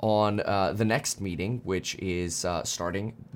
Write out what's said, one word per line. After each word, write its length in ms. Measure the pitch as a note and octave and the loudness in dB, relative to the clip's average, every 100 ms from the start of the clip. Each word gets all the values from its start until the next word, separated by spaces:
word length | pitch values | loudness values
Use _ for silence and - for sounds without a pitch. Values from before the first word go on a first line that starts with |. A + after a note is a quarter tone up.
on, 400 | A2 G#2+ G#2 G#2 | 4 6 6 4
uh, 320 | - G2+ F#2 | 2 2 2
the 100 | G2+ | 2
next 380 | A2 A#2 - - | 2 2 0 -4
meeting, 400 | G2 F2 F#2+ A#2+ | -4 -2 -2 -4
which 320 | - F#2 - - | -2 -2 -2 -4
is, 480 | F#2+ F2 F2 E2+ | -2 -2 -2 -2
uh, 180 | F2 E2+ | -2 -2
starting, 500 | - - F2 F#2+ G#2+ - - | -2 -4 -4 -4 -6 -8 -8